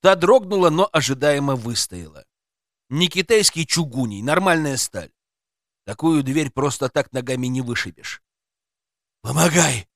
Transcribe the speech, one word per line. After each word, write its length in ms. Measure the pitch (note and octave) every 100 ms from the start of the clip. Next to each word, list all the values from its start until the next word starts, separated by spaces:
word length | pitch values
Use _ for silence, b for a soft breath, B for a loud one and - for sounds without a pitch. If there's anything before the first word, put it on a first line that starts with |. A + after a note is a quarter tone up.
Та 140 | F#3
дрогнула, 560 | F#3+ F3 B3+ F#3+ G3 F3+
но 180 | D#3 G3+
ожидаемо 600 | D#3+ B2+ C3+ D3 C#3+ C#3
выстояла. 720 | C3 A2+ A#2 - F2+ D#2+ D2+ _ _ _ _ _ _ _
Не 200 | C#3 F3
китайский 580 | F3 F#3 A3+ G#3 D#3+ D#3+
чугуний, 560 | - D#3 A#2+ B2 G2+
нормальная 540 | A#2 D#3+ F#3+ E3 D3+ C3
сталь. 340 | - G2 D#2+ _ _ _ _ _ _ _
Такую 380 | - G#2 D#3+ D#3
дверь 280 | C3+ C#3+ C#3+
просто 380 | - C#3+ - C3
так 240 | - C3+
ногами 340 | C3 B2 B2+ B2+
не 140 | B2+
вышибешь. 640 | B2 A#2 F#2 E2 - - _ _ _ _ _ _ _ _ _ _
Помогай! 680 | A2+ C#3 E3+ D#3+ D#3 B2 -